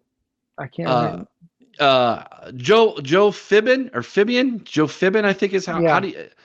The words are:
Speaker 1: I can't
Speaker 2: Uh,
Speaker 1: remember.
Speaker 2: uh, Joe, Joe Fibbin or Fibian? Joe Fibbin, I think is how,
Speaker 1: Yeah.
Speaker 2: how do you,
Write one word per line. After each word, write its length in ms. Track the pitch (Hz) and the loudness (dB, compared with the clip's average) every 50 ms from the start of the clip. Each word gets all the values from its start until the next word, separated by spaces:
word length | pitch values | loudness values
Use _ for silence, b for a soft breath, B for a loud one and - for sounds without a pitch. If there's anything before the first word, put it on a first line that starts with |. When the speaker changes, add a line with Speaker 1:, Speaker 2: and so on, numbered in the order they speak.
| _ _ _ _ _ _ _ _ _ _ _ | _ _ _ _ _ _ _ _ _ _ _
Speaker 1:
I 100 | - 143 | -16 -16
can't 200 | 131 _ - 170 | -14 _ -8 -4
Speaker 2:
Uh, 160 | 156 127 120 117 | -2 0 0 -2
Speaker 1:
remember. 240 | 107 - - - - _ _ _ _ _ _ _ _ _ - | -2 -6 -10 -14 -18 _ _ _ _ _ _ _ _ _ -2
Speaker 2:
uh, 720 | 147 139 135 127 123 120 107 - - - - - - - 123 | 2 2 2 2 2 0 -2 -4 -8 -16 -20 -20 -20 -18 -14
Joe, 420 | 123 123 135 208 226 226 214 - - | -6 0 2 4 4 4 2 0 -4
Joe 300 | 143 127 156 190 208 208 | -4 0 2 2 2 2
Fibbin 600 | - - - - 196 214 220 254 254 269 262 233 - | 0 -2 -4 0 2 2 4 2 0 0 -2 -6 -8
or 80 | 120 | -8
Fibian? 640 | 117 - - 190 208 220 240 247 254 269 240 202 - | -8 -4 0 0 0 2 2 0 0 -2 -4 -6 -10
Joe 240 | - - 151 156 | -6 -2 -2 -2
Fibbin, 380 | 143 - - 180 190 196 220 208 | -2 -2 -2 0 0 2 2 0
I 80 | 202 190 | 0 0
think 200 | 196 190 202 190 | 0 -2 -2 -2
is 120 | 190 185 | -2 -4
how, 140 | 180 170 165 | -4 -2 0
Speaker 1:
Yeah. 120 | 170 165 151 | 2 2 2
Speaker 2:
how 60 | 170 | 2
do 80 | - - | 0 -2
you, 200 | - - - - _ b b | -8 -12 -16 -18 _ b b